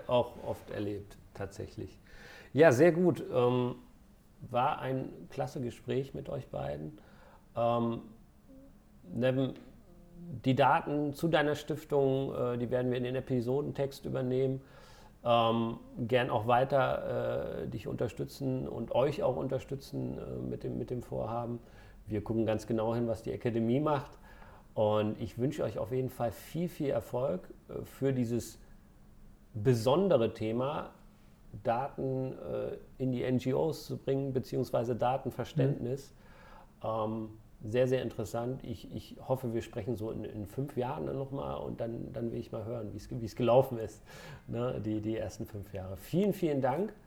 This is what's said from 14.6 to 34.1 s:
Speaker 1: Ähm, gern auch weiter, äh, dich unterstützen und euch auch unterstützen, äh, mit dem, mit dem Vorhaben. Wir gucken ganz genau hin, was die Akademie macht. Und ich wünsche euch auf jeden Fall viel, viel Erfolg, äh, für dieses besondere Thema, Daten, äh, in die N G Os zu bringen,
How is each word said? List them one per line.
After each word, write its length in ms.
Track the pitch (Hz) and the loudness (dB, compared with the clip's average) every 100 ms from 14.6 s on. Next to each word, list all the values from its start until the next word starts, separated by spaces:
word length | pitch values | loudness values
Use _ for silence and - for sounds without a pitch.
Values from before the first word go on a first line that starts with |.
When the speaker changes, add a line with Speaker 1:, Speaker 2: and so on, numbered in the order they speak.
| - - - - - - | -6 -20 -20 -20 -20 -4
Speaker 1:
Ähm, 540 | 120 117 113 117 113 117 - - | 4 6 6 4 2 -2 -10 -6
gern 300 | 117 123 135 | 2 2 4
auch 160 | 127 107 | 2 4
weiter, 1160 | 120 131 139 131 - - 120 120 123 - - | 4 6 4 4 2 -2 -2 0 -2 -2 -4
äh, 40 | 131 | -6
dich 180 | 120 - | -6 -6
unterstützen 800 | 127 127 - 139 - 135 131 143 | -2 -2 -4 -8 -4 -4 -2 -4
und 260 | - 117 | -6 0
euch 300 | 113 139 139 | 2 4 4
auch 140 | 190 156 | 0 2
unterstützen, 800 | 139 131 - 135 - 135 127 135 | 0 -2 -4 -10 -8 -6 -6 -6
äh, 40 | - 127 127 | -6 -6 -6
mit 140 | 123 131 | -6 -4
dem, 120 | 123 | -4
mit 120 | 120 | -4
dem 120 | 123 | -6
Vorhaben. 560 | 117 131 120 117 117 120 - - - - - | -4 -4 -4 -4 -4 -6 -10 -20 -20 -16 -6
Wir 140 | 107 | -4
gucken 220 | 104 113 107 | 0 0 2
ganz 220 | 110 - | 2 0
genau 280 | 113 110 117 | 0 2 2
hin, 100 | 120 | 0
was 120 | 110 | -2
die 100 | - | -4
Akademie 480 | - 123 113 113 127 | -2 0 2 4 4
macht. 300 | 151 143 139 - - - - - - - | 4 2 -2 -12 -20 -20 -20 -20 -8 2
Und 440 | 107 107 107 107 | 4 4 2 0
ich 180 | 110 - | -6 -2
wünsche 260 | 127 156 | -2 0
euch 140 | 127 - | -2 -2
auf 140 | - | -2
jeden 180 | 131 131 | -2 -2
Fall 220 | - 120 | -2 -4
viel, 380 | - - 156 170 | -4 -8 -4 -4
viel 200 | - 139 | -2 0
Erfolg, 500 | 117 - 123 135 185 - - - | 0 -2 -2 -2 -2 -6 -18 -12
äh, 160 | - | -10
für 300 | - - 135 | -10 -2 0
dieses 460 | 127 117 117 - - - - - - - - - - - | 2 2 0 -4 -12 -20 -20 -20 -20 -20 -20 -20 -20 -12
besondere 800 | 113 107 120 110 147 196 147 113 | -2 4 4 6 4 6 4 4
Thema, 580 | - 110 113 135 160 - - - - - - - 107 | 0 -2 -2 -2 -4 -8 -14 -20 -20 -20 -20 -18 -6
Daten, 720 | 120 117 139 - 135 131 131 | -2 0 -2 -4 -2 -2 -4
äh, 440 | - - 117 117 - - - | -6 -6 -4 -4 -6 -10 -4
in 100 | 131 | 0
die 120 | 123 | 0
N 140 | 123 127 | 2 2
G 140 | 127 | 2
Os 320 | 139 156 139 - | 2 2 -2 -6
zu 100 | 123 | -6
bringen, 360 | - | 0